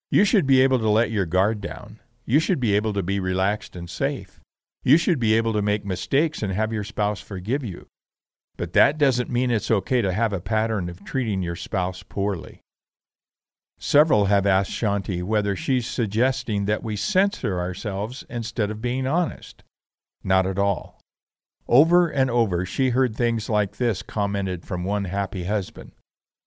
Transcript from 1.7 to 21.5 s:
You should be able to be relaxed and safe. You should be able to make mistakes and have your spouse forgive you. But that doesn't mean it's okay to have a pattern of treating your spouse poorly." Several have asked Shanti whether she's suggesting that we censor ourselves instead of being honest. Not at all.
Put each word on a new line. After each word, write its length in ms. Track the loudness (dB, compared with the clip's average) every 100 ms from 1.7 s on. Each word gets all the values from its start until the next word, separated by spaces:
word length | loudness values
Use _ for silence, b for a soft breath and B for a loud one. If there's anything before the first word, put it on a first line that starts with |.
| -8 -12 -16 _ _
You 160 | 0 0
should 200 | 2 0
be 160 | 2 2
able 180 | 0
to 80 | -2
be 180 | 0 0
relaxed 560 | 0 0 0 -2 -6 -10
and 140 | -8
safe. 500 | -4 -4 -4 -10 -18 -20 _ _ _
You 120 | 2 4
should 220 | 4 0
be 160 | 2
able 200 | 2 2
to 80 | 0
make 220 | 0 -2 -2
mistakes 580 | -6 -2 0 0 -2
and 100 | -4
have 180 | -2 -2
your 120 | -2
spouse 360 | -6 -2 -2 -2
forgive 440 | -8 -8 -4 -4
you. 240 | -4 -8 -12 _ _ _ _ _ _ -8
But 180 | -2
that 260 | 4 4 4
doesn't 320 | 2 2 0
mean 180 | 0 0
it's 220 | 0 2
okay 320 | 0 2 0
to 100 | 2
have 180 | 0 0
a 80 | -2
pattern 480 | -2 0 0 -2 -4
of 160 | -6
treating 380 | -6 -2 0 0
your 140 | -2 -4
spouse 480 | -4 -2 -2 -4
poorly." 580 | -8 -2 -2 -2 -6 -14 _ _ _ _ _ _ _ _ _ _ _ _
Several 460 | 0 4 4 4 4
have 200 | 2 2
asked 260 | 2 0
Shanti 520 | -2 -2 0 -2 -4
whether 320 | 0 0 0 -2
she's 320 | 0 -2 -2
suggesting 800 | -2 -2 0 0 0 -4 -2 0
that 180 | -2
we 120 | -2 -6
censor 640 | -2 0 0 0 -2 -2
ourselves 640 | -2 -4 -6 -4 -6 -8 -10
instead 400 | -8 -6 -2 -2
of 140 | -2
being 240 | -4 -4 -2
honest. 560 | 0 -2 -4 -14 -20 -20 _ _ _ _ _
Not 220 | 0 2 2
at 140 | 2
all. 420 | 0 0 -6 -18 _ _ _ _ _